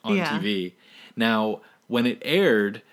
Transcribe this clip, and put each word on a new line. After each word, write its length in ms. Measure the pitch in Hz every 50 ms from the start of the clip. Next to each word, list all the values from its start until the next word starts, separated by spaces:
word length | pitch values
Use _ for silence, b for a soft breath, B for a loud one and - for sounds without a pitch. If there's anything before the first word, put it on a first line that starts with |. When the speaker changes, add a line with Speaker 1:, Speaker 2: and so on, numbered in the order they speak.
| -
Speaker 1:
on 120 | 113 104 -
Speaker 2:
Yeah. 200 | 175 156 143 -
Speaker 1:
T 60 | 185
V. 320 | 208 - 95 90 90 - B B B B B B B B
Now, 460 | - 117 113 113 110 107 110 104 - b b b b b _
when 180 | 117 120 117
it 140 | 123 113 - -
aired, 600 | 139 151 190 202 156 113 107 101 101 104 - b b